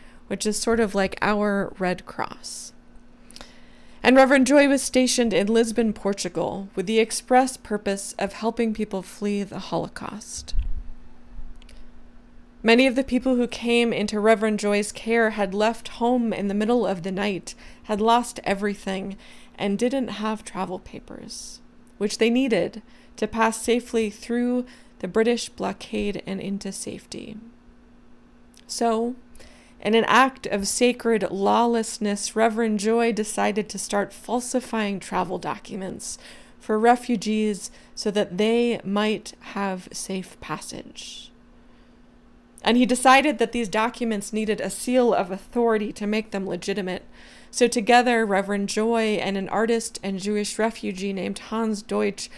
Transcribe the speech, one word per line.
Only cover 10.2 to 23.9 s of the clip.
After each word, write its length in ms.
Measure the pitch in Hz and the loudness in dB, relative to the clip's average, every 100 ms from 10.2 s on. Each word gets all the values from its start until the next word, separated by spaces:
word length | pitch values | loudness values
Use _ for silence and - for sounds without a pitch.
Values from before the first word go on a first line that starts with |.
| - - - - - - - - - - - - - - - - - - - - - - - - | -12 -12 -2 0 0 -2 -4 -10 -14 -18 -14 -10 -10 -12 -16 -16 -16 -16 -20 -20 -20 -20 -20 -2
Many 240 | 214 240 269 | 4 6 6
of 80 | |
the 100 | 240 | 2
people 320 | 269 247 262 247 | 0 0 2 2
who 100 | 240 | 0
came 460 | - 233 233 233 | -2 0 2 2
into 280 | 175 208 214 | 0 -2 2
Reverend 380 | 214 214 220 208 | 4 4 2 0
Joy's 320 | 208 208 208 | 0 0 -2
care 400 | - 226 233 220 | -6 0 2 2
had 220 | 214 196 | 2 -2
left 360 | 196 214 226 - | 0 0 0 -8
home 440 | - 233 247 226 | -2 2 2 2
in 160 | 180 202 | -2 -2
the 60 | |
middle 320 | 202 214 247 196 | 0 2 2 2
of 160 | 185 | -2
the 100 | 185 | -4
night, 420 | 185 208 185 - - - - | -2 -2 -4 -8 -16 -18 -14
had 160 | - 214 | -6 0
lost 400 | 220 240 240 - | 4 2 2 -4
everything, 760 | - 196 202 202 196 190 196 196 - - - - | -4 -2 -2 -4 -6 -6 -6 -12 -16 -20 -18 -6
and 200 | 202 202 | -2 0
didn't 300 | 240 269 220 | 0 0 -2
have 380 | 202 214 214 - | -4 -6 -6 -8
travel 320 | 202 190 185 | -8 -8 -8
papers, 840 | - - - - - - - - - - - - | -12 -18 -16 -16 -14 -14 -14 -18 -20 -20 -18 -4
which 160 | 208 - | -4 2
they 140 | 233 | 2
needed 500 | 247 269 196 196 214 - - - - | 4 2 2 0 -6 -16 -20 -20 -6
to 120 | 214 | -4
pass 320 | 226 220 220 | 0 0 0
safely 480 | - 240 - | 0 0 0